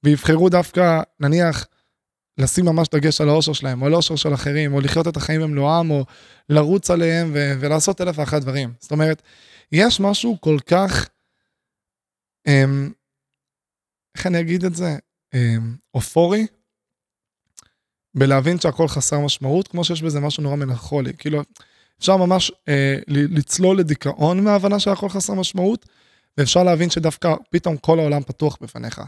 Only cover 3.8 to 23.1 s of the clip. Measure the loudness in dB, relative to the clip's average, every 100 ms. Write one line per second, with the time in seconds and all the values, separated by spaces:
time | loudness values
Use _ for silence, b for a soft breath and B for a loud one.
3.8 | 0 2 0 -2 -2 -2 -2 -2 0 0
4.8 | 0 0 -2 -4 -4 -2 -2 0 0 2
5.8 | 2 0 -2 b b b _ 2 4 0
6.8 | 2 2 2 0 0 -2 -2 -2 0 0
7.8 | 0 -2 -4 -4 -2 -2 -2 -4 -6 -10
8.8 | -6 0 0 0 b b b b b 2
9.8 | 2 2 0 0 -2 -2 0 0 2 0
10.8 | 2 -2 -6 _ _ _ _ _ _ _
11.8 | _ _ _ _ _ _ 2 4 4 0
12.8 | -4 -12 _ _ _ _ _ _ _ _
13.8 | _ _ _ -6 -2 -2 0 -2 -2 -4
14.8 | -4 -6 _ _ _ -2 0 0 -4 -10
15.8 | _ -8 -2 0 2 2 -2 _ _ _
16.8 | _ _ _ _ _ _ _ -20 _ _
17.8 | _ _ _ 0 2 2 2 0 -2 0
18.8 | -2 0 -4 -2 -4 -4 -2 -2 -2 -4
19.8 | -4 -4 -4 -4 -4 -4 -4 -4 -4 -6
20.8 | -4 -4 -4 -6 -4 -4 -6 _ b b
21.8 | b b 2 2 4 2 0 -6 -4 0
22.8 | 0 -2 -2